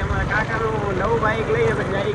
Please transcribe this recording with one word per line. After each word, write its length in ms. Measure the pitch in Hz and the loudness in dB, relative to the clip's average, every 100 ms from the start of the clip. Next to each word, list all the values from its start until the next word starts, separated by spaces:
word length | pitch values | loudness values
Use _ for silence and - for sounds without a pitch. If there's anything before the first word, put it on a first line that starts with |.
| - | 0
અમારા 240 | - - | 0 0
કાકાનું 480 | 214 220 220 220 214 196 185 | 0 -2 -2 -2 -2 -2 -2
નવું 200 | 196 233 | 0 2
બાઇક 240 | 214 220 214 226 | 2 0 0 2
લઈ 120 | 220 | 2
અમે 100 | 208 190 | 0 -2
જઈ 240 | 196 208 | -2 -2